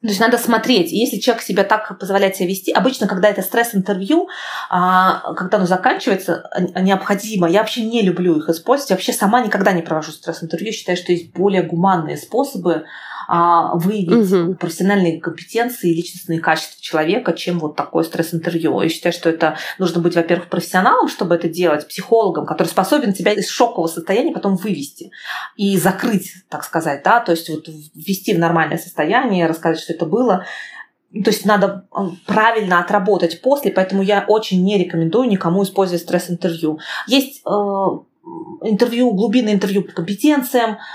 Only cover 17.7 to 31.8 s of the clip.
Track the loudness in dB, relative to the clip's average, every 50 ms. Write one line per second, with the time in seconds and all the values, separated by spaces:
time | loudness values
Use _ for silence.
17.7 | -4 -6 -6 -2 -2 -2 -2 -2 -2 -4 -4 -2 -4 -4 -2 -2 -2 0 0 0
18.7 | 0 0 0 -2 -2 -2 -2 -2 -2 0 0 0 2 2 0 0 0 -4 -8 -10
19.7 | -4 -2 -2 0 0 0 0 2 2 2 2 2 0 -2 -2 -4 -4 -4 -4 0
20.7 | 0 2 4 4 4 4 2 0 -2 -4 0 0 0 0 0 -2 -2 0 2 2
21.7 | 2 0 -2 -6 -12 -12 0 2 2 4 4 2 0 -2 -4 -4 -2 -2 -2 0
22.7 | 2 0 2 4 2 2 2 0 0 0 0 0 0 0 -2 -2 2 2 2 2
23.7 | 2 0 -2 -2 -4 -6 -2 0 0 0 0 0 -2 -2 -2 0 0 0 -2 -4
24.7 | -4 -4 -6 -10 -12 -16 -18 -18 -18 -16 -14 -12 -12 -12 -12 -14 -6 -2 0 2
25.7 | 2 2 2 2 0 0 0 0 0 -2 -2 -6 -12 -20 _ _ -12 -12 -8 -4
26.7 | -4 -2 -2 -2 -2 0 2 2 2 2 2 0 0 -2 -2 -6 -8 -8 -10 -12
27.7 | -18 -18 -20 -20 _ -10 -6 -4 -4 -2 -2 0 2 2 2 2 2 2 2 0
28.7 | -2 -6 -8 -8 -6 -4 -2 0 2 2 2 2 2 2 2 0 0 0 -2 -2
29.7 | -2 -2 -4 -8 -6 -4 -2 -2 0 0 2 2 0 0 -2 -8 -12 -14 -16 -16
30.7 | -18 -20 -20 -20 _ _ _ _ -8 -2 0 0 0 2 2 2 4 4 2 0
31.7 | 0 -6